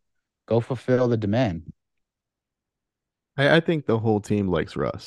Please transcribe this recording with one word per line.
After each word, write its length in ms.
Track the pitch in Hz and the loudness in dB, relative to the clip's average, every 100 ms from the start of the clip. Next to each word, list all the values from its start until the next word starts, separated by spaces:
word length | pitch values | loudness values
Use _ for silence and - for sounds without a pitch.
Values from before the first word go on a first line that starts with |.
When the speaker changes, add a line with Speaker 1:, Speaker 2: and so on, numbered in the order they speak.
| _ _ _ _ - | _ _ _ _ -2
Speaker 1:
Go 120 | 113 | -2
fulfill 460 | - 123 - 127 123 | 0 -6 0 2 2
the 80 | 117 | 0
demand. 560 | 104 110 120 82 - - _ _ _ _ _ _ _ _ _ _ _ _ _ _ _ - | 0 0 0 -4 -12 -20 _ _ _ _ _ _ _ _ _ _ _ _ _ _ _ -2
Speaker 2:
I, 200 | 143 160 | 2 4
I 20 | |
think 260 | 165 160 - | 2 -2 0
the 140 | 110 | 0
whole 200 | 110 104 | 2 0
team 260 | - 104 98 | 0 -2 0
likes 280 | 82 80 - | -2 -2 -4
Russ, 300 | 65 - | -6 -6